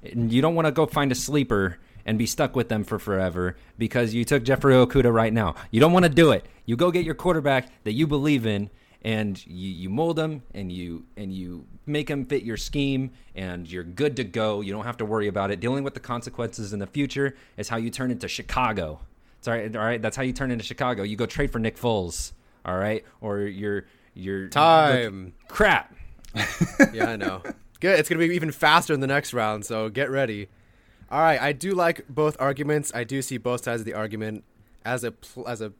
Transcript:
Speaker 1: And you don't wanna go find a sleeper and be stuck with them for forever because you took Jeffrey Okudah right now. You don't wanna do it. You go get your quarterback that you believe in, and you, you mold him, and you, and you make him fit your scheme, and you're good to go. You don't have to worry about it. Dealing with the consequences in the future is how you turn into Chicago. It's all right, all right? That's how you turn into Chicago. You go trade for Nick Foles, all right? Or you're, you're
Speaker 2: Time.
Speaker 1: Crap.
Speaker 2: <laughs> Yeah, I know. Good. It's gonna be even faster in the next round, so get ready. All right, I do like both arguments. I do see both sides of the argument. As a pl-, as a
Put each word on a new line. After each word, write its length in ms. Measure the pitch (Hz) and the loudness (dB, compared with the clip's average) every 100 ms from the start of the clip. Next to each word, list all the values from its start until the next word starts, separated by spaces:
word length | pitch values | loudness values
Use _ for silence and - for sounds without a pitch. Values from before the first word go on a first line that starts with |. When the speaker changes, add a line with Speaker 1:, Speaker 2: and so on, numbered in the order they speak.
Speaker 1:
And 300 | - 120 117 | -6 -2 2
you 80 | 120 | 4
don't 140 | 151 170 | 4 2
wanna 180 | 160 | 2
go 120 | 143 147 | 2 2
find 280 | 156 139 | 2 0
a 20 | 123 | 0
sleeper 640 | - 147 127 104 95 90 - - - | 0 0 2 2 0 -2 -18 -12 -2
and 120 | 110 | 0
be 60 | 113 | 0
stuck 300 | - 120 127 | 0 0 0
with 140 | 117 | 0
them 140 | 110 | -2
for 160 | 98 107 | -2 -4
forever 580 | - 95 95 87 90 85 - - | -2 0 0 0 -4 -4 -16 -6
because 360 | 113 127 120 | -2 2 2
you 100 | 113 | 0
took 200 | 120 143 | 2 2
Jeffrey 300 | 117 135 143 | 2 4 6
Okudah 400 | 127 123 139 120 | 8 8 6 6
right 200 | 113 113 | 6 4
now. 220 | 113 98 - - | 2 0 -2 -2
You 80 | 110 | 6
don't 140 | 151 | 6
wanna 160 | 175 175 | 8 6
do 220 | 147 160 | 8 6
it. 140 | 101 - - - | 6 0 -16 -6
You 100 | 120 | 2
go 160 | 175 | 2
get 140 | 175 165 | 2 -2
your 100 | 151 | -2
quarterback 540 | 180 160 143 135 - - | 0 2 2 2 0 -10
that 100 | - | -6
you 140 | 110 156 | 0 2
believe 380 | 147 147 143 113 | 2 4 2 2
in, 240 | 101 101 - _ _ | 0 -2 -10 _ _
and 420 | 110 110 107 92 - | -4 -2 -2 -4 -10
you, 240 | 90 95 | -10 -8
you 200 | 87 92 | -8 -4
mold 280 | 110 165 160 | -2 0 0
him, 260 | 156 151 - | -2 -4 -12
and 180 | - 92 | -10 -8
you, 340 | 90 87 82 82 - | -8 -8 -10 -14 -12
and 160 | 98 | -10
you 340 | 95 90 87 - - - | -8 -10 -12 -16 -16 -4
make 240 | 147 151 | -4 -2
him 160 | 143 127 | -6 -2
fit 180 | 139 | -4
your 140 | 113 107 | -4 -8
scheme, 540 | - 147 139 135 131 - - - | -4 -2 0 0 -4 -8 -18 -10
and 340 | 92 90 85 | -8 -8 -10
you're 120 | 90 | -10
good 320 | 85 90 147 131 | -10 -2 -2 -2
to 60 | |
go. 380 | 104 113 107 104 | -6 -2 -2 -2
You 120 | 101 | -4
don't 120 | 101 107 | -6 -8
have 120 | 117 | -6
to 80 | 110 | -4
worry 220 | 110 104 | -2 -2
about 240 | 98 98 | -2 -2
it. 80 | 98 | -2
Dealing 240 | 113 135 | -2 -2
with 100 | 139 | -4
the 60 | 135 | -8
consequences 760 | - 120 120 - 117 - 104 | -8 -8 -8 -8 -8 -6 -8
in 60 | 101 | -6
the 80 | 98 | -6
future 480 | 147 139 143 139 131 - - | -4 -4 0 -2 -4 -20 -12
is 120 | 104 | -6
how 80 | 113 | -4
you 120 | 113 | -4
turn 180 | - 127 | -4 -4
into 180 | 117 95 | -4 -4
Chicago. 720 | - 107 - 123 104 80 76 - _ _ _ | -8 -4 -2 0 -2 -6 -10 -16 _ _ _
It's 100 | - | -4
all 60 | |
right, 220 | 117 107 110 | -4 -4 -2
all 80 | |
right? 180 | 110 120 | -2 0
That's 160 | 110 - | -4 -2
how 60 | |
you 100 | 131 | -4
turn 160 | 127 135 | -2 -4
into 140 | 117 107 | -4 -6
Chicago. 380 | - 127 117 | -4 -2 -2
You 120 | 101 104 | -4 -2
go 120 | 117 | -4
trade 240 | - 143 | -2 -2
for 80 | 120 | 0
Nick 180 | 113 - | -2 -2
Foles, 540 | 120 110 87 - - - _ _ - | 0 0 -2 -6 -10 -12 _ _ -6
all 120 | 92 | -2
right? 280 | 101 110 - _ | 0 -2 -6 _
Or 200 | 110 101 | -6 -4
you're, 440 | 101 95 104 101 - _ _ - | -4 -4 -4 -4 -6 _ _ -12
you're 320 | 92 98 95 | -6 -6 -2
Speaker 2:
Time. 840 | 143 160 160 151 131 113 98 92 - _ | 4 8 8 8 4 0 -6 -14 -18 _
Speaker 1:
Crap. 440 | - 208 156 - - - - - | 2 4 4 0 -18 -18 -18 -10
Speaker 2:
<laughs> 600 | 107 104 - - - 277 | -6 -4 0 -2 4 4
Yeah, 180 | 110 117 | 4 -2
I 40 | 113 | -2
know. 280 | 98 95 - - - _ | -6 -6 -12 -16 -18 _
Good. 200 | 180 180 | 2 4
It's 100 | 156 | 2
gonna 100 | 160 170 | 0 0
be 60 | |
even 180 | 175 160 | 0 -4
faster 420 | 143 151 160 170 | 2 6 6 4
in 60 | 147 | -2
the 60 | 135 | 0
next 260 | 139 139 | -2 -2
round, 320 | 123 107 107 101 | -2 -2 -2 -6
so 220 | 113 110 | -6 -4
get 200 | 107 135 | -4 -2
ready. 380 | 135 131 104 101 _ _ _ _ _ - | 0 -2 -4 -10 _ _ _ _ _ -6
All 80 | 139 | 2
right, 200 | 160 139 | 4 4
I 120 | 135 | 0
do 220 | 139 180 | -2 -2
like 340 | 185 170 170 - | 2 2 0 -6
both 260 | 135 151 151 | 0 0 2
arguments. 520 | 135 135 147 151 143 117 | -2 0 0 0 -2 -8
I 80 | |
do 180 | 120 135 | -6 -6
see 160 | 127 127 | -4 -4
both 260 | 120 123 | -2 -4
sides 180 | 127 117 | -2 -4
of 40 | 110 | -6
the 80 | |
argument. 500 | 104 107 107 107 110 _ _ _ - | -6 -6 -6 -6 -8 _ _ _ -14
As 200 | - 123 | -6 -4
a 80 | 120 | -6
pl-, 360 | 110 - - 120 | -10 -20 -14 -10
as 140 | 120 | -8
a 120 | 107 101 | -8 -12